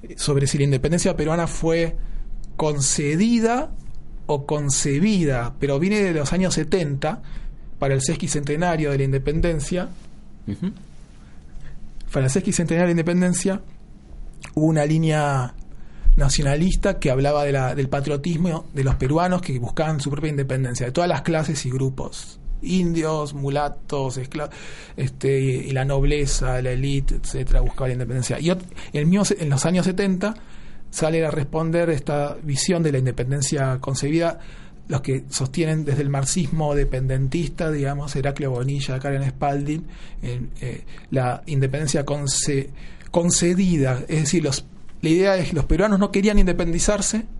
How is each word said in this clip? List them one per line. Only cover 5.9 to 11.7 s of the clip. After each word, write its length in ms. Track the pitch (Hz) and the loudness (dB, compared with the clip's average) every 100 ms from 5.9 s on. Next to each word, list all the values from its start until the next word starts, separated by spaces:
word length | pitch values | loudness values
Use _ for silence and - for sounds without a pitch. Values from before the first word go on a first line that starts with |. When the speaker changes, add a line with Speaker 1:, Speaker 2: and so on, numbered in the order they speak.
| 214 | 2
Speaker 1:
de 120 | 196 | 2
los 180 | 160 139 | 0 0
años 220 | 175 185 | 2 2
setenta, 680 | 160 151 190 151 139 151 233 - - - - - - | 0 2 0 0 -2 -2 -4 -8 -8 -8 -10 -12 -4
para 160 | 139 | 0
el 80 | 135 | 2
sesquicentenario 920 | 131 139 185 151 135 147 175 160 147 | 0 -2 -2 -2 -2 0 0 0 0
de 80 | 139 | 0
la 40 | |
independencia. 840 | 135 135 139 156 170 156 135 180 185 - - - - - - | 2 0 0 0 2 0 -2 -4 -4 -10 -16 -18 -18 -12 -8
Speaker 2:
Ujú. 240 | 98 180 - - - - - - - - - - | -6 -6 -8 -16 -18 -18 -20 -18 -18 -14 -12 -10